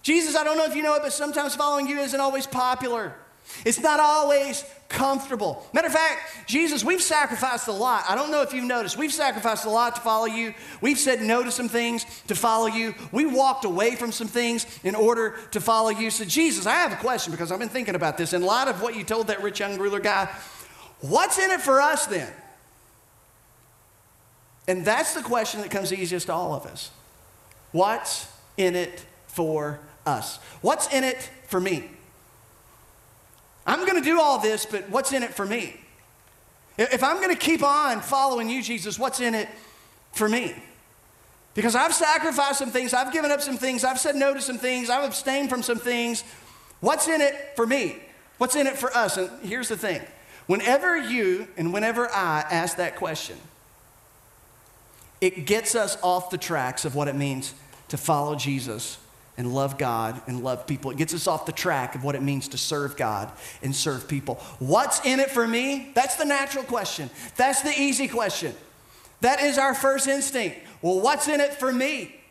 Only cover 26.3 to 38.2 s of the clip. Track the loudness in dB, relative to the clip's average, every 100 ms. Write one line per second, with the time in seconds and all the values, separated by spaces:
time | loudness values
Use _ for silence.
26.3 | -4 -4 -6 -10 -14 -14 -16 -20 -20 -20
27.3 | -20 -20 -20 -6 2 2 2 -4 -6 -8
28.3 | -20 -12 0 0 2 -4 -10 -20 -20 -12
29.3 | -4 -2 -2 -4 -8 -14 -8 -2 -2 -4
30.3 | -12 -16 -2 0 0 0 0 0 -4 -10
31.3 | -16 -4 -2 0 -2 -4 -18 -20 -20 -20
32.3 | -20 -20 -20 -20 -20 -20 -20 -20 -20 -20
33.3 | -20 -20 -8 -2 0 2 2 4 6 6
34.3 | 4 2 0 -4 -6 -2 -2 0 -2 -2
35.3 | -4 -4 -4 -6 -12 -20 -20 -20 _ -20
36.3 | _ -20 _ _ -2 0 4 2 2 2
37.3 | 2 2 4 4 4 2 0 0 2